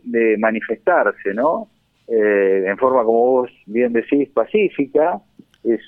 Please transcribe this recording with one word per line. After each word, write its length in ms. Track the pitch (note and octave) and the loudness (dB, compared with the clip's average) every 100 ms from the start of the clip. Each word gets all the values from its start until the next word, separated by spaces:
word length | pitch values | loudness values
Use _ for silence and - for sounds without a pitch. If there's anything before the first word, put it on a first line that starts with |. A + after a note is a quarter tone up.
de 320 | B2 A#2 A2+ G#2+ | -4 0 2 2
manifestarse, 960 | A2 A2 - A2 - E3+ A2+ - G2+ | 0 -2 -6 -6 0 2 0 -2 -6
¿no? 340 | G2 C#3+ F#3+ A3 _ _ _ - | -4 -2 -2 -8 _ _ _ -4
Eh, 560 | A#2 G#2+ G2+ G2 G2 F#2+ | 0 2 2 2 0 -2
en 100 | G2+ | 0
forma, 240 | C3 C3 | 0 2
como 140 | A2+ A2+ B2 | 2 2 2
vos 180 | C3 B2 - - | 2 -2 -8 -8
bien 260 | A2 B2 | -2 -2
decís, 360 | A#2 A2 C#3+ C#3+ | -2 -2 -2 0
pacífica. 920 | - A2+ G#3+ G3 - C3+ D3 D#3 G3+ - - - _ | -2 -2 0 -2 -2 -4 0 0 -2 -10 -20 -20 _
Es 160 | A2+ A2+ | -4 -4